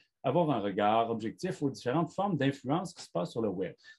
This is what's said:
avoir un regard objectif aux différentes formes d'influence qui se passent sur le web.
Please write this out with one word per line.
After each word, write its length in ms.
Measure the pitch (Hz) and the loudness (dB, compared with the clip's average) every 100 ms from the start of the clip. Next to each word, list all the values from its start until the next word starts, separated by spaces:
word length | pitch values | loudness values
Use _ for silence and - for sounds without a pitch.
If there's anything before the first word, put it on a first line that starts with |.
| _ _ | _ _
avoir 300 | - 151 156 | 0 2 2
un 80 | 120 | 2
regard 500 | 101 95 104 113 117 | 0 2 4 4 2
objectif 540 | 113 110 - 185 - | -2 -4 -6 -8 -2
aux 60 | 143 | -4
différentes 420 | 110 120 123 147 | -2 -2 0 0
formes 260 | - 202 160 | 0 0 2
d'influence 560 | 139 135 123 165 185 | 0 0 -2 -2 -2
qui 100 | - | -10
se 60 | - | -6
passent 200 | 170 175 | -4 -2
sur 100 | 120 | -2
le 80 | 107 | -2
web. 240 | 92 87 - - | -2 -6 -8 -20